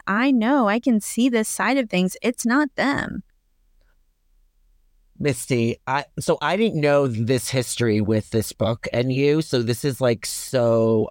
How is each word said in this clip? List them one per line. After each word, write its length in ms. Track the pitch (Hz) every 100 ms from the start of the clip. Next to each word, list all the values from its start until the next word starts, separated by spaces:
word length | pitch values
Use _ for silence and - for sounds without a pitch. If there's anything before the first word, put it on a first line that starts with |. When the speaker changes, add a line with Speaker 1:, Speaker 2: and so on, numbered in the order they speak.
| -
Speaker 1:
I 240 | 196 262
know 360 | 254 214 285 214
I 120 | 220
can 200 | 269 220
see 300 | - - 254
this 180 | 233 220
side 300 | - 202 277
of 120 | 226
things. 280 | 180 185 -
It's 240 | 214 254 233
not 280 | 254 302 -
them. 480 | 254 277 - - - _ _ _ _ _ _ _ _ _ _ _ _ _ _ _ _ _ _ _
Speaker 2:
Misty, 580 | 147 127 - 127 117 117 -
I, 180 | 135 143 -
so 180 | - 160
I 160 | 151 180
didn't 240 | 226 160
know 260 | 147 143 139
this 400 | 110 113 131 -
history 540 | 131 120 - 120 107
with 300 | 107 110 -
this 200 | 113 104
book 360 | - 107 117 -
and 220 | 117 127
you. 280 | 131 143 151
So 200 | 156 127
this 240 | 117 120 147
is, 160 | 127
like, 240 | 127 117 -
so, 800 | - - 131 117 113 113 113 107